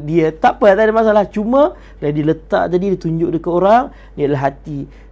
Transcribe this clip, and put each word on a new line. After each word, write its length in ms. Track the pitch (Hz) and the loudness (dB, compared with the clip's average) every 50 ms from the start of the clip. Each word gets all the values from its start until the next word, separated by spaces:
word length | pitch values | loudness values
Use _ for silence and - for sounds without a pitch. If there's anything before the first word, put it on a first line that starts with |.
| 147 | -6
dia, 240 | 147 160 170 160 160 | -2 0 0 0 0
tak 320 | 156 - - 247 - - | -2 0 0 0 0 4
apa, 160 | 254 214 262 220 | 4 4 4 4
tak 80 | 220 | 4
ada 80 | 214 214 | 2 2
masalah. 300 | 226 226 220 208 214 196 | 2 2 2 2 2 0
Cuma, 480 | - - 208 208 226 254 277 294 339 - - - - - - | 0 -4 -6 -4 0 2 2 2 2 0 -6 -20 -20 -16 -8
dia 160 | 151 147 147 | -6 -4 -2
diletak 560 | 151 143 156 160 160 - - 202 185 180 170 | -2 0 -2 -2 -2 -4 -4 -2 -2 -2 0
tadi, 240 | 170 180 185 202 185 | -2 -2 -2 -2 -4
ditunjuk 480 | 180 - 165 160 165 165 175 165 160 | -4 -4 -4 -4 -2 -4 -2 -4 -4
dekat 120 | 165 180 170 | -4 -2 -2
orang, 300 | 175 185 196 220 247 269 262 - - - - - | 0 2 4 2 2 2 -2 -10 -20 -20 -18 -8
ni 160 | - 143 139 | -4 -2 -2
adalah 240 | 143 131 139 139 139 | -2 -2 -2 -4 -6
hati, 320 | - - 165 147 139 139 - - - - - | -6 -14 -12 -12 -12 -12 -14 -16 -20 -20 -20